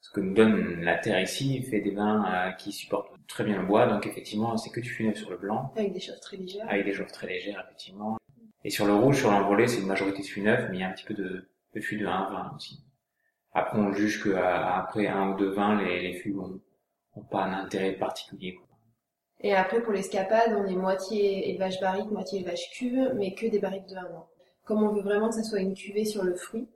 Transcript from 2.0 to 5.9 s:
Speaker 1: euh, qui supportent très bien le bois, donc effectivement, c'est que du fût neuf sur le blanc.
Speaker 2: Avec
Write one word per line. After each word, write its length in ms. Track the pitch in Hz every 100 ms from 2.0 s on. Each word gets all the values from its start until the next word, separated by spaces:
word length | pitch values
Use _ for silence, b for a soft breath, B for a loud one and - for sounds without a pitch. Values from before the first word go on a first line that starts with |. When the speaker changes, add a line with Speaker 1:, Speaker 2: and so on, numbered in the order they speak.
| 107 107 98
Speaker 1:
euh, 240 | 90 92 -
qui 140 | 101
supportent 400 | - - 107 - - -
très 160 | -
bien 160 | 107 98
le 60 | 90
bois, 200 | 107 123
donc 220 | 104 -
effectivement, 480 | - - 107 113 113
c'est 140 | -
que 100 | -
du 80 | 117
fût 180 | - 110
neuf 100 | 104
sur 140 | -
le 60 | 90
blanc. 360 | 98 113 139 220
Speaker 2:
Avec 160 | 202